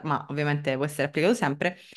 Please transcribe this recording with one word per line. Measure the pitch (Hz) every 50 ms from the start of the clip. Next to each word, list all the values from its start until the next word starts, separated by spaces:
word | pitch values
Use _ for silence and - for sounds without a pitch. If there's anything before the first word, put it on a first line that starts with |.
| -
ma | 156 143 - - -
ovviamente | 143 147 147 147 147 143 143 139 131
può | 131 143
essere | 147 147 - 139 143
applicato | - 151 156 196 247
sempre. | - - 143 139 147 - 175 185 - - - -